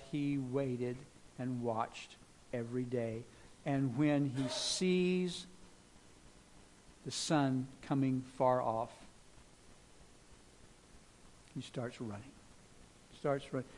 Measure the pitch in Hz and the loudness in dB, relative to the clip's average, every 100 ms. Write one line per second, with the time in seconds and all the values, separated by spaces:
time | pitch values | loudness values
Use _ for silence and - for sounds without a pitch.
0 | - 151 143 143 127 135 135 123 123 123 | -4 -2 0 0 0 0 0 0 -2 -4
1 | - - - - 127 123 117 110 117 - | -10 -20 -16 -6 -4 -2 0 0 -2 -6
2 | - - - - - 123 117 127 123 123 | -16 -18 -20 -20 -6 -4 -2 -4 -2 -2
3 | 113 113 123 - - - 156 139 135 120 | -2 -4 -10 -18 -20 -8 0 2 2 4
4 | 151 143 143 127 131 - - - 185 180 | 4 4 2 0 -2 -2 -2 2 4 4
5 | 180 180 180 175 - - - - - - | 4 4 0 -4 -12 -18 -20 -20 -20 -20
6 | - - - - - - - - - - | -20 -20 -20 -20 -20 -20 -20 -20 -20 -14
7 | - - - 151 139 131 127 - - 139 | -8 -4 2 4 4 2 -2 -6 -2 2
8 | 135 131 127 - 131 127 123 113 123 - | 2 2 -2 2 4 4 4 0 -2 -8
9 | - - - - - - - - - - | -20 -20 -20 -20 -20 -20 -20 -20 -20 -20
10 | - - - - - - - - - - | -20 -20 -20 -20 -20 -20 -20 -20 -20 -20
11 | - - - - - 135 - - 120 - | -20 -20 -20 -20 -12 -10 -8 -6 -6 -6
12 | 117 101 123 - - - - - - - | -8 -8 -12 -18 -20 -20 -20 -20 -20 -20
13 | - - 151 139 - 135 123 | -20 -6 -2 -2 -2 -6 -6